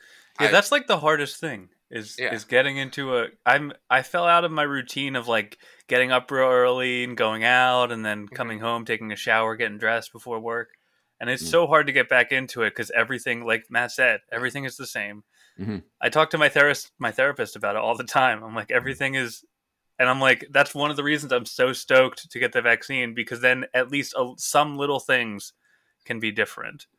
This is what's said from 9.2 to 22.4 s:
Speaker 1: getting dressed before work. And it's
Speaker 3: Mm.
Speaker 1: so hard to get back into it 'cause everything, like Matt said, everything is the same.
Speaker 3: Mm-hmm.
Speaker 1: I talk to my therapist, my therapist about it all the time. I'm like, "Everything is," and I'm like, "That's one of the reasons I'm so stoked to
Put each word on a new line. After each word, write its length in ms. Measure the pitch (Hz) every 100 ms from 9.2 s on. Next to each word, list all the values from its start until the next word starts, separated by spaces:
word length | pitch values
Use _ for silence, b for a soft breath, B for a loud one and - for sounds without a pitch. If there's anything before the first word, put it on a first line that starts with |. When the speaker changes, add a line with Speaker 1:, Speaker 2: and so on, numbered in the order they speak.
| - 110 113
Speaker 1:
getting 240 | 113 117 104
dressed 320 | 110 113 110
before 280 | 113 123 113
work. 300 | 113 117 113 _ _ _ _ -
And 100 | 120
it's 140 | 127
Speaker 3:
Mm. 60 | 82
Speaker 1:
so 160 | 165 160
hard 180 | 156 147
to 60 |
get 160 | 135 120
back 240 | 127 120
into 300 | 135 131 120
it 120 | 110
'cause 160 | - 107
everything, 540 | 120 113 123 131 117
like 260 | 117 113 -
Matt 220 | 120 120
said, 280 | - 127 107 -
everything 320 | 117 123 143
is 120 | 135 -
the 100 | 127
same. 360 | 117 104 104 - b b b
Speaker 3:
Mm-hmm. 200 | 98 101 - -
Speaker 1:
I 80 | 120
talk 220 | 147 156
to 80 | 160
my 100 | 147
therapist, 420 | 147 143 139 - -
my 140 | 120
therapist 420 | 110 135 139 110
about 220 | - 104 104
it 60 |
all 140 | 113 113
the 60 |
time. 400 | 120 139 131 110
I'm 140 | 110 113
like, 160 | 104
"Everything 420 | 123 131 127 135
is," 300 | 135 120 - _ _ _ _ _ -
and 80 | 127
I'm 120 | 135
like, 240 | 135 123 -
"That's 240 | 143 143
one 160 | 147 147
of 60 | 143
the 80 |
reasons 260 | 143 151 143
I'm 140 | 123 110
so 260 | - 131
stoked 560 | 127 - 131 131 - -
to 60 | 120